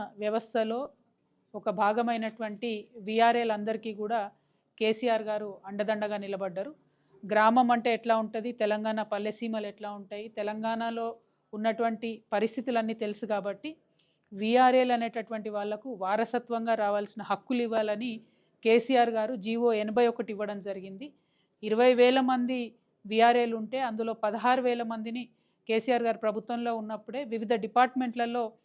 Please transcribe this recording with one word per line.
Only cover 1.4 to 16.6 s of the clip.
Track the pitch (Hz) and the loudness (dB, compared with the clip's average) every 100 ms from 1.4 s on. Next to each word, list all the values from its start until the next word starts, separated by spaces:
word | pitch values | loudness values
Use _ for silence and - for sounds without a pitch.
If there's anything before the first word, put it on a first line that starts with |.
| _ | _
ఒక | 208 220 | -10 -4
భాగమైనటువంటి | 190 208 220 233 226 220 220 214 208 240 214 - 233 | 0 2 2 0 0 -4 -6 -10 -6 -6 -6 -10 -14
విఆర్ఏలందరికీ | 196 220 233 240 233 208 208 220 220 | -2 4 4 4 0 -2 -2 -4 -6
కూడా | 202 214 233 202 _ _ _ _ - | -8 -4 -4 -4 _ _ _ _ -2
కేసీఆర్ | 220 220 247 220 | 0 0 0 0
గారు | 214 214 208 196 190 | 0 -4 -6 -12 -10
అండదండగా | 202 208 214 208 208 | -4 -2 -2 -2 -4
నిలబడ్డారు. | 196 190 190 180 285 311 _ _ _ _ | -4 -4 -4 -6 -8 -10 _ _ _ _
గ్రామం | 190 214 220 240 240 | 0 4 6 6 4
అంటే | 240 240 | 4 2
ఎట్లా | 226 233 226 | 0 2 2
ఉంటది, | 220 226 233 | 0 -4 -6
తెలంగాణ | 240 214 214 220 214 | -2 0 0 -2 -2
పల్లెసీమలు | 214 208 208 208 233 220 208 | -2 -4 -4 -4 -4 -4 -6
ఎట్లా | 202 208 | -10 -12
ఉంటాయి, | 208 196 208 226 | -12 -12 -12 -10
తెలంగాణలో | 220 208 220 226 226 233 233 226 226 _ _ _ | -6 -6 -4 -2 -2 -2 -4 -6 -8 _ _ _
ఉన్నటువంటి | 214 220 220 226 220 233 220 - | -4 -2 2 0 0 -6 -8 -2
పరిస్థితులన్నీ | 202 220 254 240 233 220 | 0 0 -2 -2 0 0
తెలుసు | 220 208 208 214 | -2 -4 -4 -4
కాబట్టి | 208 196 196 302 320 _ _ _ _ _ | -2 -4 -8 -10 -14 _ _ _ _ _
విఆర్ఏలు | 196 214 247 254 254 254 | -4 2 6 8 6 4
అనేటటువంటి | 240 233 233 220 220 214 | 0 -2 -6 -8 -8 -6
వాళ్లకు | 208 208 214 262 | -6 -4 -6 -8
వారసత్వంగా | 208 185 214 233 240 240 233 | -6 -2 0 0 -2 -4 -4